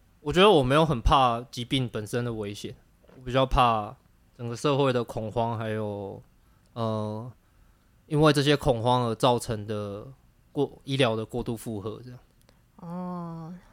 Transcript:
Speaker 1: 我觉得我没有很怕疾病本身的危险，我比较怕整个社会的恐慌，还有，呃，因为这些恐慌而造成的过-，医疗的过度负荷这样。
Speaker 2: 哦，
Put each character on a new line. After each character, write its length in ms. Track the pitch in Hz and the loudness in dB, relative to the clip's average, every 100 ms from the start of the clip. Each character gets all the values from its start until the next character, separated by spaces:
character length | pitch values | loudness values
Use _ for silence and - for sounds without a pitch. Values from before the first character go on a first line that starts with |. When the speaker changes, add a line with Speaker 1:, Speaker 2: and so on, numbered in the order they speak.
| _ _ | _ _
Speaker 1:
我 140 | 151 | -2
觉 80 | 156 | 6
得 80 | 208 | 8
我 120 | 165 | 8
没 140 | 127 143 | 6 4
有 100 | 160 | 4
很 140 | 123 | 2
怕 420 | - 147 127 117 131 | 4 6 4 2 -6
疾 140 | - | -10
病 240 | 120 135 120 | -4 -2 -2
本 180 | 113 104 | -6 -6
身 200 | 120 120 | -4 -4
的 80 | |
危 200 | 110 104 | -6 -8
险， 220 | 104 101 - _ _ _ 135 | -8 -12 -14 _ _ _ -16
我 60 | 127 | -2
比 60 | |
较 140 | 131 131 | 0 2
怕 500 | 143 123 110 104 - _ _ _ - | 4 4 2 -4 -14 _ _ _ -12
整 100 | 117 | -10
个 80 | 120 | -4
社 220 | 151 139 | 0 2
会 140 | 139 | 2
的 100 | 123 | 0
恐 280 | 117 117 110 | -2 -6 -6
慌， 260 | 117 117 110 | -2 -2 -2
还 120 | 110 | -4
有， 520 | 107 107 101 98 104 - _ _ _ _ | -4 -4 -6 -10 -12 -18 _ _ _ _
呃， 580 | 117 113 110 107 107 123 - _ _ _ _ _ _ - | -6 -4 -2 -6 -8 -12 -16 _ _ _ _ _ _ -4
因 140 | 151 | 4
为 120 | 156 | 4
这 100 | 147 | 4
些 120 | 139 143 | 2 2
恐 280 | 147 117 | 2 2
慌 200 | 117 123 | 2 2
而 120 | 120 110 | 0 2
造 240 | 135 120 | 2 2
成 260 | - 107 104 | -2 -6 -6
的 400 | 104 104 101 127 135 _ _ _ | -6 -8 -10 -14 -20 _ _ _
过-， 180 | 151 135 - | -4 -4 -4
医 140 | 139 135 | -4 0
疗 180 | 120 110 | 2 0
的 100 | 107 | -4
过 160 | 123 | -6
度 160 | 113 113 | -6 -8
负 220 | 117 104 | -8 -8
荷 180 | 104 110 | -8 -12
这 60 | 123 | -16
样。 80 | 120 _ _ _ _ _ - | -20 _ _ _ _ _ -20
Speaker 2:
哦， 760 | 170 180 180 175 170 165 160 180 - | -12 -10 -8 -8 -10 -12 -14 -16 -20